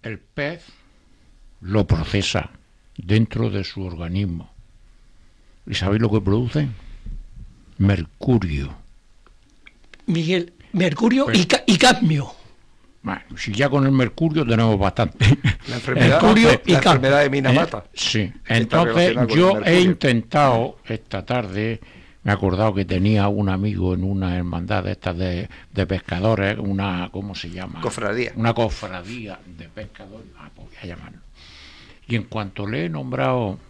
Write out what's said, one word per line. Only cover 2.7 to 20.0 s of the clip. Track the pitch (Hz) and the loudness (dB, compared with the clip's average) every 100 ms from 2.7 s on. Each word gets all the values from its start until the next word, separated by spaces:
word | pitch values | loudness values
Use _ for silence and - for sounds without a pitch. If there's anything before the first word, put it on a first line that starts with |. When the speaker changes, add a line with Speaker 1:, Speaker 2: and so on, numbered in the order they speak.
| _ _ - | _ _ -16
Speaker 1:
dentro | 87 107 113 113 113 | 0 2 2 -2 -4
de | 98 | -4
su | 92 - | -6 -8
organismo. | 92 85 82 92 101 85 - - - - - - - - - _ _ - - | -10 -8 -6 -2 -2 -4 -10 -20 -20 -20 -20 -20 -20 -20 -20 _ _ -20 -10
¿Y | |
sabéis | - 92 104 | -4 0 2
lo | 113 | 2
que | 107 | 2
produce? | 95 104 123 151 139 104 - - - - - - - - - - | 2 0 0 -2 -2 -6 -16 -16 -12 -12 -14 -18 -20 -20 -20 0
Mercurio. | 98 98 80 - - 120 92 71 67 67 - - _ _ _ - _ _ - _ - - - | 2 2 -4 -6 0 2 2 -4 -6 -12 -20 -20 _ _ _ -20 _ _ -20 _ -20 -14 -2
Speaker 2:
Miguel, | 165 160 185 170 _ - | -2 0 -2 -4 _ -6
mercurio | 175 180 143 233 254 - | 0 0 2 2 2 2
Speaker 1:
Pues | 208 | 2
Speaker 2:
y | 170 | 2
ca-, | - - | 0 2
y | 185 | 4
cadmio. | 254 247 165 151 123 - - - _ - _ _ | 4 4 2 0 -2 -12 -20 -20 _ -20 _ _
Speaker 1:
Bueno, | - 95 - - | -8 -8 -10 -12
si | - | -8
ya | 101 139 | -2 0
con | 139 | 2
el | 135 | 2
mercurio | 135 120 - 165 156 127 | 4 2 0 0 0 0
tenemos | 113 113 104 | 2 4 4
bastante. | 95 - 113 - 104 143 - - - | 2 0 -4 2 4 4 2 -2 -6
Speaker 3:
La | 120 | -8
enfermedad, | - - 120 156 | -4 2 4 6
Speaker 1:
Entonces, | 214 214 | 6 6
Speaker 2:
Mercurio | 233 - | 6 4
y | - | 4
Speaker 3:
la | 160 | 4
Speaker 2:
cadmio. | - 147 | 6 4
Speaker 3:
enfermedad | 135 143 | 4 4
de | 143 | 4
Minamata | 139 131 131 165 104 | 2 2 2 2 -4
Speaker 1:
¿eh? | - | -12
Sí, | - - 113 98 - | -8 -4 -2 -2 -6
Speaker 3:
está | - 117 | -2 0
Speaker 1:
entonces | 113 160 170 | 2 2 2
Speaker 3:
relacionada | 120 175 123 120 | 4 2 2 2
con | |
el | 135 | 4
Speaker 1:
yo | 180 | 4
he | |
Speaker 3:
mercurio. | 208 104 175 | 4 4 4
Speaker 1:
intentado | 180 165 | 4 2